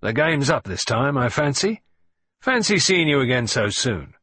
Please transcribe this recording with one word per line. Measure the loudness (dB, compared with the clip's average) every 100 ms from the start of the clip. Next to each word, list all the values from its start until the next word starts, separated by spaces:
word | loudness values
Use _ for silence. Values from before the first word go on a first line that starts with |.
the | -2
game's | 0 2 2 0
up | 0
this | -2 -8
time, | -2 0 0 0
I | 0
fancy. | 0 -2 0 -2 -4 _ _ _ _ _ _
Fancy | -2 0 2 2
seeing | 2 2 2
you | 2
again | 2 0 0
so | -2 -2
soon. | -2 -2 -4 -6 -18